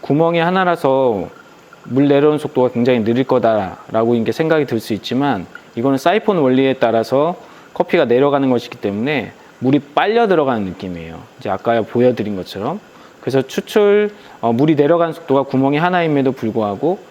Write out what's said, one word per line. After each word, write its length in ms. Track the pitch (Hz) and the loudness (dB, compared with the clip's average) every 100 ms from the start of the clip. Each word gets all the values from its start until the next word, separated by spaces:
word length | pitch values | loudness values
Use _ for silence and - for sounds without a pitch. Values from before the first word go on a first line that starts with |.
구멍이 360 | - 143 165 170 | -2 0 2 2
하나라서 880 | 165 185 185 170 139 135 131 104 80 - - - - - | 0 0 0 0 2 2 2 0 -6 -14 -20 -20 -20 -20
물 240 | - 127 143 | -4 0 2
내려오는 300 | 139 147 151 | 4 4 0
속도가 320 | 135 - 127 | -2 0 0
굉장히 300 | 120 123 123 | 2 0 2
느릴 240 | 107 117 | 2 0
거다라고 880 | 135 127 113 110 95 - - 113 117 | 0 2 2 0 -2 -10 -6 -2 2
이게 180 | 120 113 | 0 0
생각이 340 | 110 160 160 135 | -2 0 0 0
들 140 | 117 | -4
수 120 | - | -4
있지만, 540 | 104 - 123 143 107 85 - - | -6 -4 -2 0 -2 -6 -18 -12
이거는 240 | - 127 135 | -4 -2 2
사이폰 400 | - 208 220 185 | 2 2 0 2
원리에 360 | 131 131 135 | 2 2 2
따라서 640 | 131 120 113 110 131 156 185 - - - | 2 0 0 0 0 0 -4 -14 -20 -20
커피가 320 | - 180 175 131 | -6 0 0 2
내려가는 420 | 120 143 139 135 | 2 2 2 0
것이기 280 | 123 - - | 0 -4 -8
때문에 540 | 104 101 127 147 98 - - - | -6 -4 -4 -4 -6 -14 -20 -6
물이 220 | 123 143 139 | 0 0 0
빨려 320 | - 185 226 226 | -2 0 0 2
들어가는 380 | 175 135 117 | 0 0 -2
느낌이에요. 560 | 98 82 95 85 82 82 - - | -6 -8 -10 -10 -12 -16 -20 -14
이제 120 | 107 | -8
아까 300 | 95 - 117 | -4 -2 -2
보여드린 540 | 104 120 123 117 107 98 | -2 2 2 0 -6 -6
것처럼. 440 | 87 98 113 202 - - - - | -8 -8 -8 -8 -14 -20 -20 -12
그래서 220 | - 135 | -2 -2
추출, 720 | 127 - - 220 208 208 208 208 - - | -2 -8 -2 2 4 4 0 -6 -20 -4
어, 120 | 113 | -2
물이 220 | 117 151 147 | 2 2 4
내려가는 360 | 143 170 165 | 4 4 0
속도가 320 | 151 - 135 | -4 0 0
구멍이 340 | 135 131 135 147 | 2 0 0 0
하나임에도 540 | 175 180 165 143 131 | 0 0 0 0 0
불구하고 680 | 123 110 113 104 98 147 190 - | -2 -4 -2 -4 -2 -2 -4 -8